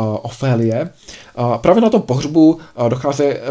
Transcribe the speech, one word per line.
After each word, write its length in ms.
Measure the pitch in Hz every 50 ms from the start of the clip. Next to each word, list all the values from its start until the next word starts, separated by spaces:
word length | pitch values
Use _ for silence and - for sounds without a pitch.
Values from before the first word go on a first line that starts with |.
| 113 107 107 -
Ofélie. 680 | - - - - 135 131 123 113 113 113 110 127 165 175 - _ - - - - - - -
A 220 | 123 120 120 113
právě 240 | - - 170 180 226
na 80 | 226 220
tom 120 | 240 208
pohřbu, 580 | - - 123 131 131 147 156 165 160 160 160 - - - _ 123 120
eh, 40 | 117
dochází, 340 | 127 127 151 143 135 139 143 143 - - 113 135